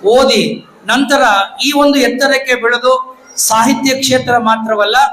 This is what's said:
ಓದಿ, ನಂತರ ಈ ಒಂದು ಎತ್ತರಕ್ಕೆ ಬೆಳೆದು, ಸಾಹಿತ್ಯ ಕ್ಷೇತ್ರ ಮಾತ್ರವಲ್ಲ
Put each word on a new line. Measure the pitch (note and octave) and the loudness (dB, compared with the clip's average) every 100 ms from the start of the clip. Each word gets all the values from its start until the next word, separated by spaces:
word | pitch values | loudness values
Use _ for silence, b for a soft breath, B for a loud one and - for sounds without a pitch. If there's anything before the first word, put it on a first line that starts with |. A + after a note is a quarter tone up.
ಓದಿ, | F#3+ B3 C4+ A3 - - - - F#3+ | 4 2 4 0 -2 -6 -14 -18 -4
ನಂತರ | A#3+ C#4 C#4 B3 G3+ G3 - | -2 0 2 2 2 -2 -4
ಈ | C4 | -2
ಒಂದು | C#4+ C#4+ C#4 | 2 2 2
ಎತ್ತರಕ್ಕೆ | A#3+ B3 C#4 C4 C4+ | 0 0 0 0 -2
ಬೆಳೆದು, | B3 A3+ A#3+ B3+ B3+ B3+ - - - | -2 0 0 0 0 -2 -14 -16 -6
ಸಾಹಿತ್ಯ | - A3 A#3+ C4+ C4+ | -2 0 2 0 0
ಕ್ಷೇತ್ರ | C4 - B3+ B3 A#3+ | -2 0 -2 0 0
ಮಾತ್ರವಲ್ಲ | A3 A3+ A3 G#3+ G#3 B3 C#4 | 0 -2 -2 -2 0 2 0